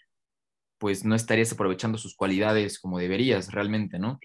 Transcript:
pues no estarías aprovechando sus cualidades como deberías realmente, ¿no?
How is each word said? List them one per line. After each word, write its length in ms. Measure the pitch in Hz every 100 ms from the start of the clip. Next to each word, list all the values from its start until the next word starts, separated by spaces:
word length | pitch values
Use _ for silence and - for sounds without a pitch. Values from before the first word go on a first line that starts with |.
| _ _ _ _ _ _ _ _
pues 260 | 104 98
no 120 | 107 110
estarías 360 | 113 113 113
aprovechando 460 | 113 98 92 113 110
sus 160 | 98
cualidades 640 | - 95 95 104 110 101 -
como 200 | 95 90
deberías 540 | 90 95 131 104 92
realmente, 460 | 107 101 107 101 87
¿no? 220 | 104 139